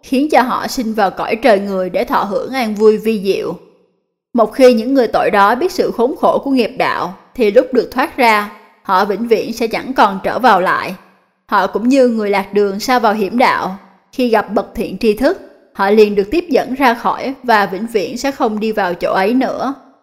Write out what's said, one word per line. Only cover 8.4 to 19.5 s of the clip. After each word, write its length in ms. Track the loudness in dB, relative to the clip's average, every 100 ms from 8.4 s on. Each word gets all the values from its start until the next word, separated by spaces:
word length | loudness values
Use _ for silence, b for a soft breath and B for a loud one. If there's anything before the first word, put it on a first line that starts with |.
| -2 -12 _ _
họ 220 | -2 0
vĩnh 240 | 0 -2 0
viễn 240 | 0 0
sẽ 140 | -4 -4
chẳng 260 | -4 -6
còn 260 | 2 2 2
trở 160 | -4 0
vào 220 | 2 4
lại. 340 | 2 -2 -4 -10 _ _ _ _ _
Họ 200 | -2 0
cũng 220 | 0 2
như 200 | 4 4
người 220 | 2 0
lạc 240 | -2 0
đường 260 | 0 0 -2
sa 180 | 0 2
vào 140 | 2
hiểm 260 | 0 -2 2
đạo, 380 | 2 2 -4 -8 -16 _ _
khi 160 | -4 0
gặp 220 | 2 0
bậc 240 | -4 -4
thiện 240 | -8 -8 -2
tri 160 | 0
thức, 260 | 2 0 -2 -10 _ _
họ 160 | -4 2
liền 240 | 4 4
được 160 | 4 0
tiếp 140 | -2 0
dẫn 240 | -2 -2
ra 200 | 0 0
khỏi 400 | 0 -2 -4 -6 -8
và 240 | 0 2 2
vĩnh 200 | -4 -4
viễn 320 | -4 -4 -4
sẽ 120 | -6
không 300 | -2 -4 -2
đi 120 | -4
vào 220 | -2 -2
chỗ 180 | -2 -2
ấy 220 | 0 0
nữa. 400 | 0 0